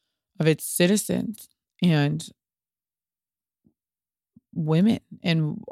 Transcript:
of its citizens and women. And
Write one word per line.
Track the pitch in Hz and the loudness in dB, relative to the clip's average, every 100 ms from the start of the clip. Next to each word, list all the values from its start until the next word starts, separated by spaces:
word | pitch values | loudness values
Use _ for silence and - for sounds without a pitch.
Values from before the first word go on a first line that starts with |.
| _ _ _ - | _ _ _ 0
of | 160 | 0
its | 156 - | 0 -2
citizens | - 180 208 - - - - - _ _ _ | 0 2 2 -2 -4 -6 -10 -20 _ _ _
and | 180 151 143 156 - - _ _ _ _ _ _ _ _ _ _ _ _ _ _ _ _ _ _ _ _ _ | 2 2 0 -2 -8 -20 _ _ _ _ _ _ _ _ _ _ _ _ _ _ _ _ _ _ _ _ _
women. | 175 156 160 214 - - - | -6 0 2 2 2 -6 -8
And | 170 165 151 - - | -2 0 -2 -6 -8